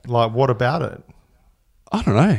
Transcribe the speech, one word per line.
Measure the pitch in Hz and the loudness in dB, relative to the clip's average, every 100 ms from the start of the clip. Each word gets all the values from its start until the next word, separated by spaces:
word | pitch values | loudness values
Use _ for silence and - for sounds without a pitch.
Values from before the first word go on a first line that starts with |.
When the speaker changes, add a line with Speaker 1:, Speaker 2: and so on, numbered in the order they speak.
| 120 | -4
Speaker 1:
Like, | 120 117 | -2 0
what | 113 131 | 0 0
about | 117 127 165 | 0 -2 -2
it? | 120 - - - _ _ _ _ _ _ _ | -6 -10 -20 -20 _ _ _ _ _ _ _
Speaker 2:
I | 208 | -4
don't | - 104 | 0 2
know. | 190 | 2